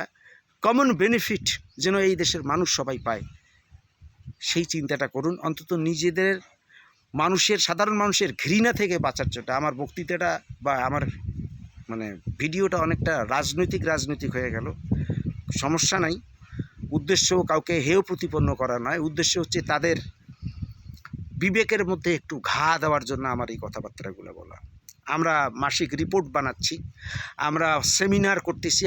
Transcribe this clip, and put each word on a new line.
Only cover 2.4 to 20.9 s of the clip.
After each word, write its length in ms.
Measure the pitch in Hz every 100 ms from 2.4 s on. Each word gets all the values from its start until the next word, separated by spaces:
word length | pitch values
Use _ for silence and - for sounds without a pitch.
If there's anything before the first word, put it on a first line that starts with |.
মানুষ 240 | 139 147 175 -
সবাই 240 | 135 131
পায়, 240 | 120 110 - - _ _ _ - _ _ - _ - -
সেই 260 | - 170 170
চিন্তাটা 420 | 165 139 143 139
করুন। 280 | 135 147 180
অন্তত 340 | 160 156 156
নিজেদের 600 | 175 160 165 175 170 190 190 - _ _ - - _ _
মানুষের, 460 | 131 160 190 - 208
সাধারণ 360 | - 175 208 214
মানুষের 320 | 202 185 196
ঘৃণা 380 | - 135 202 233
থেকে 220 | 220 208 175
বাঁচার 320 | 139 - 135
জন্য। 200 | 120 117
আমার 220 | 131 151
বক্তৃতাটা 580 | 127 143 - 160 175 175 160 - -
বা 120 | 139 139 127
আমার, 180 | 143 - - - - - - - - -
মানে, 180 | 113 107 92 - -
ভিডিওটা 400 | 156 170 190 180
অনেকটা 480 | 160 165 - 156 110
রাজনৈতিক, 560 | 131 151 143 185 190 160
রাজনৈতিক 460 | 156 143 147 139
হয়ে 200 | 127 127
গেল, 160 | 113 127 - - - - - - - - -
সমস্যা 400 | 139 160 - 190
নাই। 160 | 160 185 - - - - - - -
উদ্দেশ্য 520 | 151 143 185 - 180
কাউকে 320 | 175 156 - 170
হেয় 220 | 135 185
প্রতিপন্ন 540 | 190 185 175 151 143 139
করা 240 | 127 123
নয়, 200 | 120 165
উদ্দেশ্য 400 | 156 151 160 185
হচ্ছে 220 | 160 -
তাদের 360 | - 147 160 160 - - - - - - - - -